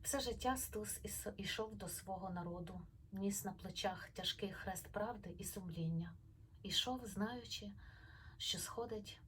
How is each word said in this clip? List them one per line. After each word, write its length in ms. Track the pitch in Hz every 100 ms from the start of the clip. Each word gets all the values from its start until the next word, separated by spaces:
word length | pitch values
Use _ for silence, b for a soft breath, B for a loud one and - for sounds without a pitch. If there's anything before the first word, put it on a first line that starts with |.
Все 160 | - 277
життя 380 | 247 214 247 254
Стус 440 | - 214 214 -
іс-, 300 | 202 - - -
ішов 380 | 196 - 220 208
до 120 | -
свого 420 | - 190 190 185
народу, 520 | 180 170 170 170 180 165 - -
ніс 340 | 196 196 202 202
на 80 |
плечах 560 | 175 190 - 196 185 -
тяжкий 440 | - 185 - 196
хрест 340 | - 202 185 -
правди 480 | - 214 226 190 170
і 60 |
сумління. 720 | 202 - 180 165 160 165 170 - - - - -
Ішов, 420 | 196 - - 254 233
знаючи, 680 | 185 214 247 233 - 208 202 B B B B B B
що 220 | - 175
сходить 600 | - - 233 220 202 -